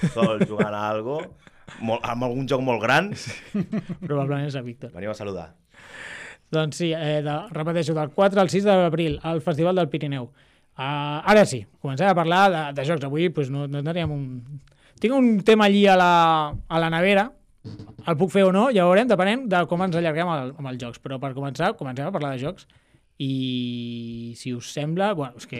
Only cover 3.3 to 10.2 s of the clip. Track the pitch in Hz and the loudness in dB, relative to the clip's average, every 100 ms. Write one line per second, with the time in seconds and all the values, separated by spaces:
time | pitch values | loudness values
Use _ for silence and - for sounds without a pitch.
3.3 | - - 214 - 214 - 170 170 143 139 | -14 -8 -6 -4 -6 -8 -10 -4 -2 -2
4.3 | 143 147 135 120 117 123 85 101 107 104 | -2 -4 -6 -10 -12 -16 -10 -8 -6 -6
5.3 | 92 82 _ _ - - - - - - | -8 -10 _ _ -20 -20 -18 -16 -16 -18
6.3 | - _ 156 156 - 170 160 151 151 147 | -20 _ -2 -2 -2 -4 -2 -2 -2 -2
7.3 | 147 208 156 156 170 151 156 147 - 196 | -6 -6 -6 -4 -2 -2 -2 -2 2 2
8.3 | 196 180 185 208 190 175 160 165 147 165 | 4 2 2 4 6 4 2 0 -2 -4
9.3 | 165 180 147 170 185 160 151 147 139 | -4 -2 0 2 2 0 -2 -4 -6